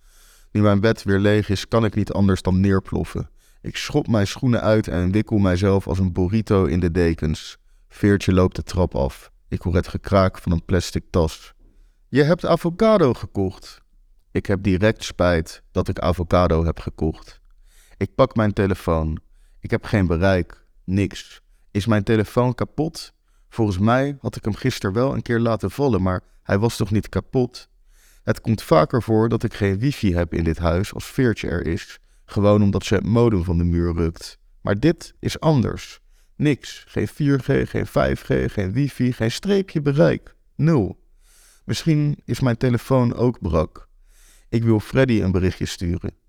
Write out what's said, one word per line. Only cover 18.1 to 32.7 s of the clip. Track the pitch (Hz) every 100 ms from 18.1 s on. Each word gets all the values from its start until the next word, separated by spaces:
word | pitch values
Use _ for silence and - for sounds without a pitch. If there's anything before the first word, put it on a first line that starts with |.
pak | - 131 -
mijn | 107
telefoon. | 98 98 92 - 82 78 78 - _ _ _
Ik | -
heb | 113
geen | - 110 90
bereik. | 82 95 92 85 - _ _
Niks. | - 95 95 - - - _ _ _
Is | 104 107
mijn | 104
telefoon | 101 110 101 - 123
kapot? | 120 104 - 160 - - _ _ _ _
Volgens | - 110 90
mij | 107 123 139 139
had | 110 -
ik |
hem | -
gisteren | 101 131 - 107
wel | 98 135
een | 120
keer | - 117
laten | 117 110 98
vallen, | - 143 101
maar | 92 92 - _
hij | - 101
was | 113 -
toch | 107
niet | 107 -
kapot? | 95 - 131 127 - - _ _ _ _ _
Het | - 107
komt | - 107
vaker | - 160 156 123
voor | 110 110 113
dat | 117
ik | 117
geen | - 98 98
wifi | 131 135 104
heb | 85 85
in | 82
dit | 82 80
huis | 85 85 101
als | -
Veertje | - - 127 104 -
er | - -
is. | 92 - - _ _
Gewoon | - - 101 104
omdat | 104